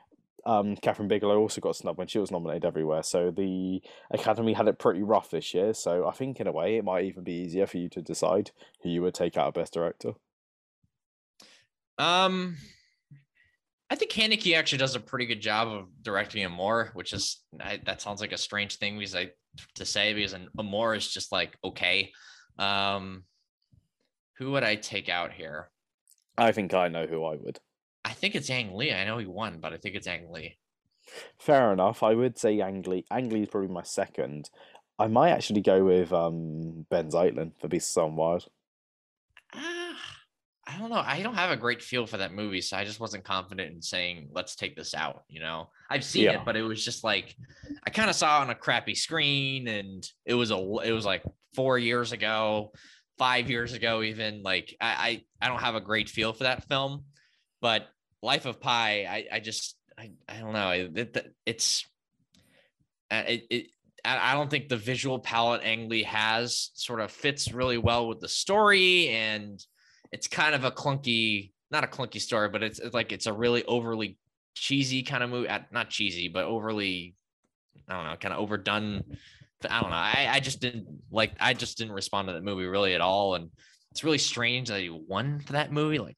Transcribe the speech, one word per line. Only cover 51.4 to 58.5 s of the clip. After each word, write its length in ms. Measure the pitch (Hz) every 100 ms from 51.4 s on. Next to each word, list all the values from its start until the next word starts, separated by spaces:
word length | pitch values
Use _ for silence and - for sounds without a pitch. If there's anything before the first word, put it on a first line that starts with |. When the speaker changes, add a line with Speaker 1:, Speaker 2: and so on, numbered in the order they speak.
| _
Speaker 2:
four 220 | - 131 123
years 360 | 117 120 117
ago, 600 | 113 107 110 107 107 107 - - - _ -
five 320 | 127 123 120
years 220 | 120 117
ago 300 | 120 113 113
even. 420 | 110 110 107 107
Like, 320 | 95 92 - -
I, 440 | 113 73 117 110 _ -
I, 60 | 123
I 20 |
don't 120 | 120
have 140 | 120
a 60 | 110
great 280 | 98 110 104
feel 240 | 117 110
for 120 | 113
that 240 | 127 120 -
film, 380 | 135 139 143 - _ _ _ _ -
but 280 | 117 110 - _ _ _
Life 240 | 113 139
of 140 | 131